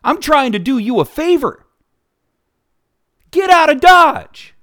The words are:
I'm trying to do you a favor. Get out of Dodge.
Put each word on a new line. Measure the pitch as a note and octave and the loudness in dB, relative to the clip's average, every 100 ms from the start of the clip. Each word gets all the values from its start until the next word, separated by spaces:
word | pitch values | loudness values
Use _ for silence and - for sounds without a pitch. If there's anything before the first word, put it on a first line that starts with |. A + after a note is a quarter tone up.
I'm | - D#4+ | -4 -6
trying | C#4+ D4+ C4 | -2 -2 0
to | G#3 | -4
do | F3+ C4 | -4 -6
you | G#3 A#3+ | -4 -2
a | C#3+ | -4
favor. | - E4 F4 A3+ - _ _ _ _ _ _ _ _ _ _ _ _ _ _ _ _ _ | -4 -2 -2 -2 -10 _ _ _ _ _ _ _ _ _ _ _ _ _ _ _ _ _
Get | E4+ F#4+ | -4 2
out | F4 D#4 | 2 2
of | C#4+ | 2
Dodge. | F4+ F4+ D#4+ - - - - _ | 4 4 4 -2 -14 -20 -20 _